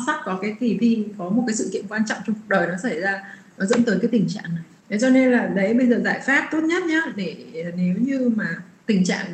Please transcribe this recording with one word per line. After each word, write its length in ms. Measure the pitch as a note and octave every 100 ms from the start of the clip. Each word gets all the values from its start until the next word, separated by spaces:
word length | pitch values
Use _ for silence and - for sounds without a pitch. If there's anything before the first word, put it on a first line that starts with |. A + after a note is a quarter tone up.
| D4+
sắp 100 | D#4
có 160 | F#3+ F#3
cái 140 | G#3 -
kỳ 180 | A#3+ -
thi, 260 | A#3 G#3+ G3+ -
có 120 | F3
một 140 | A#3+ A#3+
cái 80 | -
sự 140 | -
kiện 120 | - -
quan 120 | G#3+ A3
trọng 120 | - -
trong 100 | G#3+
cuộc 140 | -
đời 180 | F#3+ E3+
nó 100 | F#3
xảy 240 | B3 D#3+
ra, 220 | G3 G3 - - - -
nó 80 | G3
dẫn 180 | A3+ A#3
tới 120 | F3+
cái 80 | A#3
tình 140 | A#3 E3
trạng 260 | G3 E3+ E3
này. 80 | - - -
Thế 80 | G#3
cho 100 | C4
nên 220 | C4 B3+
là 160 | A#3+ F#3
đấy, 260 | F#3+ G3
bây 140 | A#3+ B3
giờ 140 | G#3+
giải 160 | F#3+ - -
pháp 220 | C#4+ -
tốt 100 | D#4
nhất 220 | D#4+ F4+ E4+
nhá, 140 | D#4+ D#4 G3+
để 200 | E3+ - B2 D#3+ E3+ F3+
nếu 180 | F3+ G3+
như 320 | C4+ C4+ B3 G#3
mà 100 | E3+ E3+ - - -
tình 180 | F#3+
trạng 220 | F3+ F3+ F3